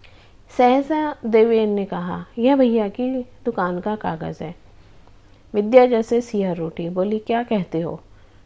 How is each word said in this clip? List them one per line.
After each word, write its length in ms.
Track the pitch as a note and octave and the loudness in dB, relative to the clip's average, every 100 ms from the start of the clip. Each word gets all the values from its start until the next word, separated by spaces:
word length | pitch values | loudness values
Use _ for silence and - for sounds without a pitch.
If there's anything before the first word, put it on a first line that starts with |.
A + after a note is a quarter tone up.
| - - - - - - | -20 -20 -20 -20 -8 2
सहसा 580 | B3 B3+ C#4 D#4 D4+ - A3+ | 4 4 0 -4 -4 -6 0
देवेन 440 | A3 A3+ A3 G#3+ | 4 4 4 2
ने 160 | G3+ G3 | -2 -4
कहा, 400 | F3+ F3 F3 F3 - | -6 -8 -8 -10 -2
"यह 160 | A#3+ C#4 | 2 4
भैया 320 | B3+ A3+ G#3 | 4 2 -2
की 340 | G3+ B3+ C4 B3 - - | -4 -4 -4 -8 -10 -8
दुकान 340 | A#3 F3+ F3+ | -4 -2 -2
का 160 | G#3 G#3+ | -4 -6
कागज 420 | F#3 E3 D#3+ E3 | -6 -8 -8 -10
है।" 140 | D#3+ F3 - - - - - - - - - | -12 -14 -20 -20 -20 -20 -20 -20 -20 -20 -8
विद्या 320 | G#3 G#3 B3+ B3 | -4 4 6 6
जैसे 360 | A#3 A3+ A#3 | 2 0 -2
सिहर 380 | A#3+ G#3 F#3+ F3 | -2 -4 -2 -4
उठी, 300 | E3 - E3+ | -6 -6 -6
बोली, 300 | F3+ G3+ G#3+ | -4 -2 -4
"क्या 240 | G#3+ A#3 | -4 -4
कहते 380 | A#3+ G#3+ E3+ - | -2 -4 -4 -6
हो?" 180 | E3 E3 - - - - | -6 -10 -16 -20 -20 -20